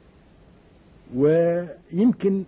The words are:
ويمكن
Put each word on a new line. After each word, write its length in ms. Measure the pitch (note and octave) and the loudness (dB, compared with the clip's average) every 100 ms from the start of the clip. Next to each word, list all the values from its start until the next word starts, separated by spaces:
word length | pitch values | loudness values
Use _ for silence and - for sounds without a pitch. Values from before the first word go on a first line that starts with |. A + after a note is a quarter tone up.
| _ - _ - - - _ _ _ - - B2+ | _ -20 _ -20 -20 -20 _ _ _ -20 -10 0
ويمكن 1300 | D3 E3 E3+ E3+ F3 - - F3 A#3+ - G3 G3 | 2 2 0 -2 -6 -14 -8 0 2 2 0 -2